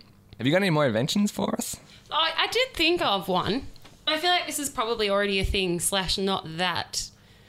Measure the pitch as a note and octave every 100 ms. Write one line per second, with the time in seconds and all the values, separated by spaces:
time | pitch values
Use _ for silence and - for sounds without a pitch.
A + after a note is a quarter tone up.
0 | - - - - A#2+ F3 G3 D3+ C#3+ G#2+
1 | C#3+ G#3 G#3 - - - - - - -
2 | - C#4+ D#4+ D#4+ F4+ G#4 C5 - D#4+ F4
3 | C#4+ G3 F3 F3+ D#3 A#3 - - - -
4 | - D#4 F4 F4+ D#4 D4 C#4 - A3+ A3+
5 | G#3 G3 G3+ G3 F#3 G3+ F#3 F3 - G3
6 | F3 - G3 F#3+ D#3 D#3+ F3+ E3 - -
7 | - - - -